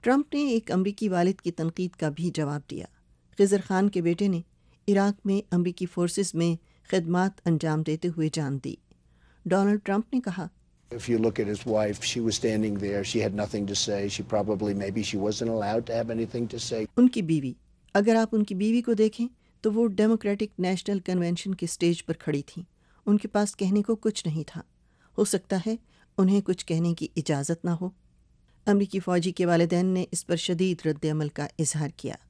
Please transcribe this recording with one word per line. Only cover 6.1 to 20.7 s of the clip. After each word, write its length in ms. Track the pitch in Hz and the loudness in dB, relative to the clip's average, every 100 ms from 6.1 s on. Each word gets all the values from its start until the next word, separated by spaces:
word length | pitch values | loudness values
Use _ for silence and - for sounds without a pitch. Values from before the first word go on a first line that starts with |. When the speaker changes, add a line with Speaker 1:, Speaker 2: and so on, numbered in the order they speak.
| 190 190 - | 0 -2 0
Speaker 1:
میں 200 | 170 165 _ _ _ | 0 0 _ _ _
خدمات 400 | 190 165 180 190 - - | -2 0 0 0 -2 0
انجام 380 | 160 160 156 | 0 2 -2
دیتے 240 | 156 156 175 | -2 -2 -2
ہوئے 220 | 165 156 | 0 -2
جان 240 | 156 143 139 | -2 -4 -4
دی۔ 120 | 139 - _ _ _ _ _ _ - | -8 -12 _ _ _ _ _ _ 0
ڈونلڈ 340 | 180 196 208 | 2 4 2
ٹرمپ 300 | 202 196 233 | 0 -2 0
نے 60 | 254 | -4
کہا، 260 | 233 180 170 _ _ _ _ | -4 -6 -8 _ _ _ _
Speaker 2:
If 200 | 120 120 | -10 0
you 100 | 117 | 2
look 220 | 113 104 104 | 2 0 -2
at 60 | |
his 220 | 104 123 | -4 0
wife, 220 | 107 107 101 | 0 0 -2
she 300 | - 120 113 | -4 -2 -2
was 60 | |
standing 440 | 104 117 107 110 101 98 | 0 0 0 0 -2 -2
there. 160 | 101 | -2
She 220 | 98 117 | -2 -2
had 100 | 107 | -2
nothing 320 | 101 104 107 101 | -2 -4 -4 -4
to 80 | 101 - | -4 -2
say. 140 | 101 | -2
She 340 | 101 - 101 107 | -4 -6 -2 -2
probably, 360 | 101 101 104 | 0 -2 -2
maybe 280 | 98 98 101 | -2 -4 -4
she 220 | 104 101 | -4 -2
wasn't 260 | 101 104 113 | -2 -2 -2
allowed 320 | 113 101 110 | -2 0 -2
to 140 | 120 117 | -2 -4
have 140 | 113 | -2
anything 320 | 113 113 123 | -4 -4 -4
to 320 | 117 117 - | -6 -6 -6
say. 100 | 113 107 - | -4 -2 4
Speaker 1:
ان 120 | 247 | 4
کی 120 | 240 | 4
بیوی، 320 | 165 160 135 120 _ _ _ | 0 0 -2 -10 _ _ _
اگر 220 | 202 208 226 | 2 4 4
آپ 140 | 220 | 4
ان 120 | 220 | 2
کی 120 | 208 185 | 0 0
بیوی 260 | 208 233 | 2 2
کو 120 | 233 | 2
دیکھیں 340 | 214 220 214 240 _ _ _ | 4 2 2 -6 _ _ _
تو 100 | 220 | -2
وہ 160 | 214 233 | 2 2
Democratic 720 | 190 214 226 202 202 214 - | 4 4 4 0 -2 -4 -2
National 400 | 180 | -2